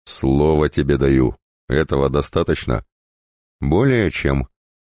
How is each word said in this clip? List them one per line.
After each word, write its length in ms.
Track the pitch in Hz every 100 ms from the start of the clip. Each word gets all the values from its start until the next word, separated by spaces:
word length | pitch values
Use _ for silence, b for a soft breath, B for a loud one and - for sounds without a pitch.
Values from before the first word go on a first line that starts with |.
«Слово 640 | - - 67 69 76 76 76
тебе 280 | - 69 69
даю, 400 | 69 65 62 - _ _ -
этого 400 | 69 78 71 67
достаточно?» 760 | 69 - 90 85 76 - 57 - _ _ _ _ _ _ -
«Более 500 | 69 87 135 120 87
чем». 380 | - 71 69 64 _ _ _